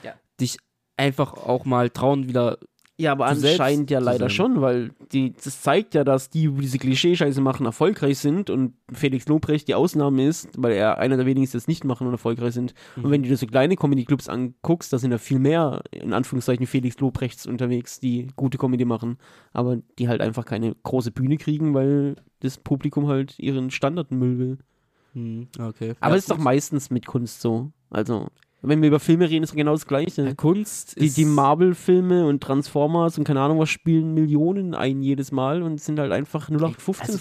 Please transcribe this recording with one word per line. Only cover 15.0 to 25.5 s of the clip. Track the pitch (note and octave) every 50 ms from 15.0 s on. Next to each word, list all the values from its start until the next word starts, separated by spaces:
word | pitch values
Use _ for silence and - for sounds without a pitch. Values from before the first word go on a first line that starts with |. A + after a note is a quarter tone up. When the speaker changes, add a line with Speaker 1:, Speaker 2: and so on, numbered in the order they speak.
| A#2+ C3
Speaker 1:
ja | A#2+ A2+
viel | - - C#3 C3
mehr, | C3 C#3 D#3 E3+ E3 C#3 - - - -
in | - G1+ - - G#2
Anführungszeichen, | G#2 C3 - - B2+ - - B2+ B2 B2+ A#2+
Felix | - C#3 B2 B2+ A#2 -
Lobrechts | C#3 C3 B2 - C3+ B2 - - -
unterwegs, | - A#2+ A#2 B2+ B2 B2 A#2+ A#2+ - - -
die | - B2+ A#2+ A#2+ B2 C3 C3+ -
gute | C3+ C3 C3+ C3
Comedy | C#3 C3 B2+ A#2+ B2
machen, | A#2+ A#2 A2 A2+ A#2 B2+ - _ - - - _ _
aber | - - B2 B2 B2 A#2 - _ _ -
die | B2 A#2+
halt | A#2+ -
einfach | - A2+ A2+ B2 A#2
keine | - A#2 A2 A2 A2+ - - -
große | - - B2+ A#2 A#2+
Bühne | - - C3 B2+ D3+
kriegen, | D#3 - - D3+ D3+ D#3 D#3 C#3+
weil | C3+ C3+ C#3 C#3+ C#3+ C#3+ C#3+ C#3 - _ _ _ _
das | - C3 - -
Publikum | _ - D3 C3 - D3 - D3 C#3+ D3
halt | C#3 C3+ C3+ C#3 - -
ihren | - C3+ C#3 C3 B2+ C3
Standardmüll | C3 - - C#3 D#3+ F3+ D3+ - B2+ B2+ B2+ B2 B2+ B2
will. | B2+ B2+ C3 C3+ - _ _ _ _ _ _ _ _ _ -
Speaker 2:
Mhm, | B2+ A#2 A2+ A2+ A2+ A#2+ B2+